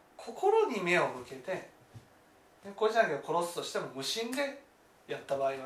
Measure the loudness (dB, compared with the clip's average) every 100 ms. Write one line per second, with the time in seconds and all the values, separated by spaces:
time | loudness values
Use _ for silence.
0 | _ -18 -14 2 6 6 6 2 2 4
1 | 4 0 -10 -12 -6 -8 -8 -18 _ -20
2 | -20 _ _ _ _ _ -14 0 2 4
3 | 2 0 -2 -2 -2 -4 -6 -4 -6 -6
4 | -4 -4 -4 -2 -4 -6 -18 _ _ _
5 | -10 -8 -4 -2 0 -2